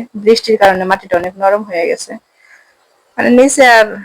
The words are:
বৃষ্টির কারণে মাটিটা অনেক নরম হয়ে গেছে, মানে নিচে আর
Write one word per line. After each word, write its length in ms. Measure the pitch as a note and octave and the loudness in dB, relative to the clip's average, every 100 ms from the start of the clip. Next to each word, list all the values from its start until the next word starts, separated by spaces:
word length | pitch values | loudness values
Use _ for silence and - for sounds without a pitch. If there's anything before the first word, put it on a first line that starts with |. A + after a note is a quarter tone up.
| A#3 G#3 | -6 -4
বৃষ্টির 420 | G#3 A3+ - A3 | 0 0 0 2
কারণে 260 | G3+ F#3 | 2 0
মাটিটা 320 | F#3 F#3+ - F3 | -2 -4 -4 -4
অনেক 160 | F3+ F#3+ | -4 -4
নরম 240 | G3 G#3 | -2 -2
হয়ে 240 | G#3 E3+ E3 | -4 -6 -4
গেছে, 240 | - - A3+ _ _ _ _ _ _ _ _ _ - | -6 -10 -18 _ _ _ _ _ _ _ _ _ -6
মানে 120 | A3+ | 0
নিচে 340 | B3 C4+ C#4 B3+ | 2 2 4 4
আর 200 | A3+ G#3+ G3+ | 4 2 -4